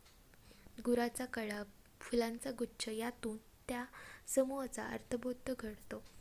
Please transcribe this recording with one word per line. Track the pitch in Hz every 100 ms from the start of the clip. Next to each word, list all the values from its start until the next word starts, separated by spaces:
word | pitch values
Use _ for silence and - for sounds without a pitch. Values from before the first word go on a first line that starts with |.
| - - - - - - - - 233
गुराचा | 240 240 233 254
कळप, | 240 214 208 208 - - -
फुलांचा | - 240 226 233 269 240
गुच्छ | 233 - -
यातून | 220 233 240 226 220
त्या | - - - 247 254 - - - -
समूहाचा | - 262 269 254 - 220
अर्थबोध | 233 - 240 247 247 - 254
घडतो. | 214 214 - 220 - -